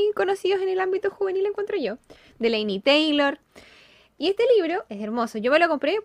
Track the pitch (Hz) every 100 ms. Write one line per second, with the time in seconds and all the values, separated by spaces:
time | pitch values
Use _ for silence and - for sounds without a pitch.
0 | 415 415 381 392 370 392 381 381 381 381
1 | 403 - 392 381 403 403 415 415 226 233
2 | _ - - - 233 220 214 196 277 294
3 | 311 294 277 294 _ - - - - _
4 | _ - 311 403 494 453 320 370 - 202
5 | 214 240 226 220 233 302 339 294 277 415